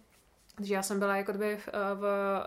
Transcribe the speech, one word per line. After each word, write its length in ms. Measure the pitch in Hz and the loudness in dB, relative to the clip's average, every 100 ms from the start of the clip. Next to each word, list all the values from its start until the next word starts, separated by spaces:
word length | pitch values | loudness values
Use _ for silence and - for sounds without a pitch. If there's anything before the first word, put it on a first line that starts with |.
| - - _ _ _ - | -12 -20 _ _ _ -8
že 100 | 202 | -2
já 100 | 196 | 0
jsem 160 | 196 202 | 0 2
byla 180 | 202 196 | 2 2
jako 140 | 202 | 0
kdyby 260 | 202 214 208 | 0 0 -2
v, 100 | - | -4
eh, 40 | 208 202 196 | -2 -2 0
v, 100 | 202 202 196 196 | 0 2 2 0